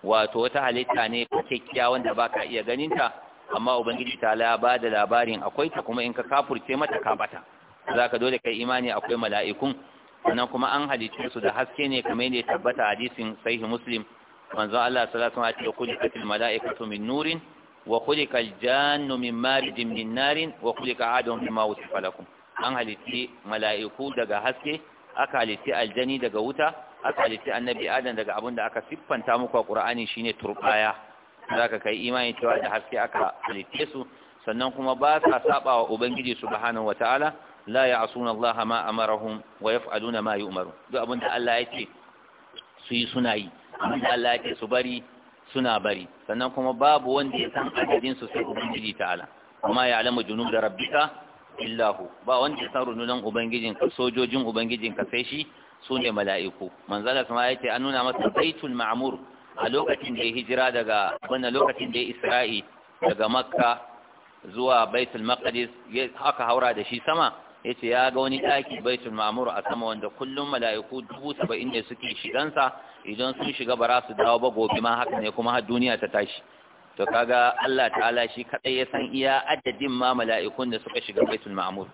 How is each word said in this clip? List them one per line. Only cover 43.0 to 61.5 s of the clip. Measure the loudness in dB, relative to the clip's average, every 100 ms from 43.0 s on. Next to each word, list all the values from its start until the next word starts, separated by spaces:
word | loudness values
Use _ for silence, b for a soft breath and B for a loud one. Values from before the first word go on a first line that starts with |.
| 0
suna | 0 2 0
yi. | -4 -14 -20 -6
Abin | -2 0
da | 2
Allah | 2 2 2
ya |
ce | -2 -6
su | 0
bari, | 0 0 -4 -10 -20 -20 -20 -8
suna | -2 2 2
bari. | 2 -2 -6 -16 -6
Sannan | -2 -2
kuma | 0 -2
babu | 4 6 6 4 0
wanda | 0 -2
ya | -2
san | -2 -4 -2
adadin | 2 2 2 -6
su | -6
sai | -4
Ubangiji | -4 -4 -6 -6 -6 -4
Ta'ala. | -2 -2 -6 -18 -20 -6
"Wa | 0
ma | 2 4
ya'lamu | 4 2 2
junuda | -2 -2 0 2
rabbika | 2 -2 0 2 2 -2 -20 -20 -20 -10
illa | -8 0 0 0
hu." | -6 -10 0
Ba | 2
wanda | 2 0
ya | -4
san | -2 -2
rundunan | -4 -4 -2
Ubangijinka, | -2 -2 -2 -2 -4 0 -2 0
sojojin | -2 0 0 0 -2
Ubangijinka | -2 -2 -2 -4 -4 -4
sai | -4
shi, | -4 -6 -10 B B B -4
su | -2
ne | 0
mala'iku. | 0 0 0 -2 -6 -12 -12 -6
Manzala | -4 0 0 0
sama | 0 0
ya | 0
ce | -2
an | -2
nuna | 0 0
masa | 0 0 0
Baitul | 2 0 0 -6 -2
Ma'mur | -2 0 -2 -4 -12 -20 -18 -4
a | 0
lokacin | 0 0 -2 -2 -2
da |
ya | -2 -4
hijira | -2 2 2
daga, | 2 0 2 2 -2 -4
wannan | -2 0